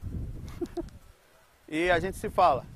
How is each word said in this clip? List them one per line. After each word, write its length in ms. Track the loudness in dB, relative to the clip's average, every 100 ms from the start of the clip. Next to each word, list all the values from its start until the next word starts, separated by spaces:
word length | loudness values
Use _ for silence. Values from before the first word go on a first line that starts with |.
| -10 -8 -8 -10 -12 -10
<laughs> 300 | -8 -8 -10 -12 -20 _ _ _ _ _ -6
E 160 | 0 2
a 80 | 4
gente 160 | 2 -4
se 120 | -2
fala. 360 | 6 6 6 0